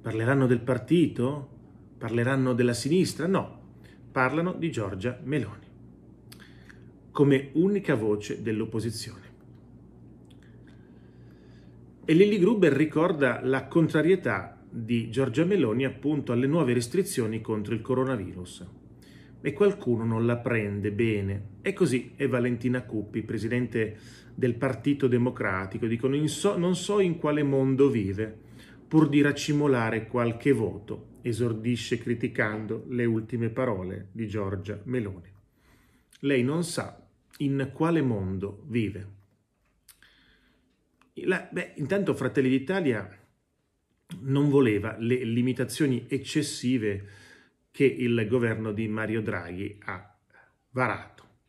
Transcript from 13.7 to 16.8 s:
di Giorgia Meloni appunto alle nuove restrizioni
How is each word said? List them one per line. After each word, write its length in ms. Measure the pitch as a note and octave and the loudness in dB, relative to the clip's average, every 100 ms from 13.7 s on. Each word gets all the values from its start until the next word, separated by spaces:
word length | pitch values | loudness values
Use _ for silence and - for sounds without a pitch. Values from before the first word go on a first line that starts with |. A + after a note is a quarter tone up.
| E3+ D#3+ D#3+ D#3 F#3 F3+ G2 G2 - - | 2 4 4 4 2 2 -2 -4 -16 -14
di 420 | - A2 A#2+ A2+ | -10 -2 -2 -2
Giorgia 340 | A#2 C3 A#2 | -2 0 2
Meloni 400 | E3+ G3+ A#2+ A2 | 2 2 2 0
appunto 480 | C3 C3 C#3+ D#3 - | -2 -2 -2 -2 0
alle 160 | A#2+ C3+ | 0 2
nuove 240 | C#3 B2 | 2 2
restrizioni 680 | A#2+ | 0